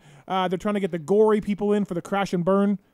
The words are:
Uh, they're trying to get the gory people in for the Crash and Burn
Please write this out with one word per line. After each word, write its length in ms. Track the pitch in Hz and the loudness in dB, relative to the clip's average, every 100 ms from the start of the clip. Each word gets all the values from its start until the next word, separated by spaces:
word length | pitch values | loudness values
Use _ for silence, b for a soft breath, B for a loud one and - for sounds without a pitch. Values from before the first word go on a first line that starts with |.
| b b b | b b b
Uh, 200 | 185 185 | -2 -2
they're 100 | 180 | -2
trying 160 | 208 208 | -2 -2
to 40 | |
get 120 | 190 | -2
the 80 | 170 | -4
gory 420 | 147 202 220 214 | 0 4 4 4
people 320 | 202 202 208 | 0 -2 0
in 120 | 208 202 | 0 0
for 80 | |
the 80 | 170 | -6
Crash 320 | - 196 196 | -4 -4 -2
and 100 | 185 | -2
Burn 360 | 170 196 202 202 _ | 2 2 2 0 _